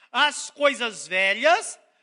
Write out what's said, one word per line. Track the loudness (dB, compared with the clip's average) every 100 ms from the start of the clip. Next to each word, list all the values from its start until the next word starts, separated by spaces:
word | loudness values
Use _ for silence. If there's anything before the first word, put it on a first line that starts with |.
| _
as | 0 0 -2 -10
coisas | -2 0 0 -4 -8 -6
velhas | 0 0 2 4 2 0 -14 _ _